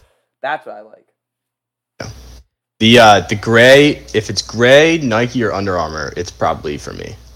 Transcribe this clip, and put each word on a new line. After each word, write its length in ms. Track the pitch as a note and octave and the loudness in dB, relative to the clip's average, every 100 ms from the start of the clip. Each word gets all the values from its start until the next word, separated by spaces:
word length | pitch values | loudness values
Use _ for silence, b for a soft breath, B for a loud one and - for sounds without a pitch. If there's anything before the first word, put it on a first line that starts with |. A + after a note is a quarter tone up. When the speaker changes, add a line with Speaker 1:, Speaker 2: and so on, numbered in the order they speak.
| _ _ _ _ | _ _ _ _
Speaker 1:
That's 240 | C3 D#3 - | -10 -10 -12
what 100 | G#2+ | -20
I 40 | |
like. 260 | A2 G#2+ _ _ _ _ _ _ _ _ _ - | -20 _ _ _ _ _ _ _ _ _ _ -18
Speaker 2:
Yeah. 100 | - - - - _ _ _ - | -18 -18 -20 -20 _ _ _ -2
The, 200 | A2 A#2+ | 4 6
uh, 200 | A2 G2+ | 6 4
the 120 | F2 | 0
gray, 680 | G#2+ - A2+ B2 C#3 D3 - - | -6 -2 4 6 6 4 -2 -6
if 160 | G#2+ G#2 | -6 -6
it's 100 | G2+ | -8
gray, 580 | - A2 A#2+ C#3 D#3+ E3 | -8 -2 2 4 4 0
Nike 440 | C#3 A2 A#2+ B2+ | -2 -4 -4 -4
or 100 | G#2 | -4
Under 240 | E2+ G2 F2+ | -4 -4 -4
Armour, 360 | D#2+ D#2 C#2+ - | -6 -8 -10 -10
it's 140 | F2 | -12
probably 480 | - F2 D2+ D#2 D2 | -6 -6 -6 -8 -12
for 140 | - | -12
me. 240 | G1+ G1+ - - | -16 -16 -18 -20